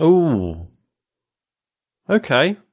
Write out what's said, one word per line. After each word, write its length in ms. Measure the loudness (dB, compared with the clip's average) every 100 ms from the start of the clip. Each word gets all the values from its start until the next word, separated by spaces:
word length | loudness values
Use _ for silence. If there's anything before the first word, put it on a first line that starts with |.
Ooh. 680 | 2 4 2 0 -4 -8 -14 _ _ _ _ _ _ _ _ _ _ _ _ _ -4
Okay. 480 | -4 0 0 0 -4 _